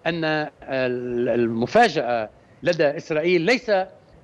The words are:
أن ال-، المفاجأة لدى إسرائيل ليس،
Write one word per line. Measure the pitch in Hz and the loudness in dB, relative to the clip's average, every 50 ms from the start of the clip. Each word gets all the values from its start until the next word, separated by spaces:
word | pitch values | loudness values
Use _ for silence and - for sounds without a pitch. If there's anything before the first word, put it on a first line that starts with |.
| - | -6
أن | 165 170 165 156 | -4 -4 -2 -2
ال-، | 156 156 151 151 143 - - - - 135 131 127 123 123 123 123 123 120 120 123 127 | -2 -2 -2 -4 -6 -10 -14 -10 -6 -4 -2 -2 -2 -2 -4 -6 -4 -2 -2 0 0
المفاجأة | 113 120 120 113 117 113 120 - - 220 240 202 147 156 123 120 120 113 107 107 - - _ _ - _ | 2 2 0 0 0 -2 0 2 4 4 4 4 2 0 -2 -2 -2 -4 -4 -6 -10 -18 _ _ -18 _
لدى | - 165 175 151 156 139 147 | -2 -2 0 2 2 0 0
إسرائيل | 160 - - 160 151 160 180 180 170 | -2 -6 -4 -4 -2 0 2 2 2
ليس، | 160 202 254 240 - 220 202 185 190 - - - - - - - | 2 2 0 0 0 0 0 0 0 -2 -8 -20 -20 -20 -20 -20